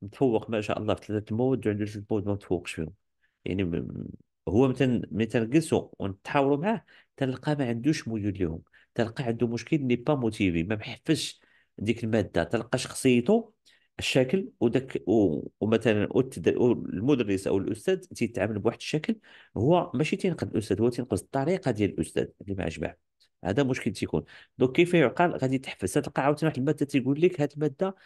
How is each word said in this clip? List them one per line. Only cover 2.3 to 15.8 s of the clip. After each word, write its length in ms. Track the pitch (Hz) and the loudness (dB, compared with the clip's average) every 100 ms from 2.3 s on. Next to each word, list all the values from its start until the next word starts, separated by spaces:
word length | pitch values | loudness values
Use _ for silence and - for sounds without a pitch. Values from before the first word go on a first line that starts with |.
متفوقش 400 | 101 - 87 - | -4 -2 -4 -4
فيهم. 200 | - 80 98 _ _ _ _ - | -8 -8 -10 _ _ _ _ -4
يعني 180 | 92 | -2
م-، 440 | 90 85 57 - - - _ _ - | 0 -2 -4 -8 -10 -14 _ _ 0
هو 200 | 107 135 | 4 4
مثلا 340 | 123 131 110 - | 4 2 0 -2
ملي 140 | 98 113 | -2 0
تنجلسوا 640 | 123 113 156 156 104 - - | 0 2 2 2 0 0 -8
ونتحاوروا 580 | 98 95 - 143 139 143 | -8 -8 -2 0 2 2
معاه، 280 | 190 220 - - _ - | 0 -2 -6 -20 _ -6
تلقى 380 | 131 123 151 147 | -4 -4 -2 -2
ما 120 | 123 | -2
عندوش 400 | 117 131 156 120 | -2 0 -2 -2
ميول 300 | 113 101 95 | -4 -2 -2
لهم، 220 | 85 80 - _ _ - | -2 -4 -12 _ _ -2
تلقى 280 | 110 113 | -2 -2
عنده 240 | 123 117 120 | -4 0 -2
مشكل 300 | 117 - 160 | -2 -2 -2
ني 180 | 131 120 | 2 0
با 200 | 135 143 | 0 0
موتيفي، 480 | 117 107 98 85 | 0 0 0 2
ما 120 | 87 107 | 0 -4
محفزش 680 | 113 - - 151 - - _ _ _ - | -6 -8 -2 -2 -2 -12 _ _ _ -6
ديك 260 | 101 110 | -4 -2
المادة، 400 | 113 110 90 - | 0 0 0 0
تلقى 340 | 85 113 113 127 | 0 -2 -2 -4
شخصيته 800 | - - 131 123 120 226 - _ _ _ _ - | -4 0 4 4 4 2 0 _ _ _ _ -8
الشكل 500 | - 139 131 190 - - | 0 2 2 0 -4 0
وداك 440 | 120 127 - - - | 2 2 -2 -6 2
و-، 400 | 113 95 69 - - | 4 4 0 -6 -4
ومثلا 480 | 104 113 | 0 2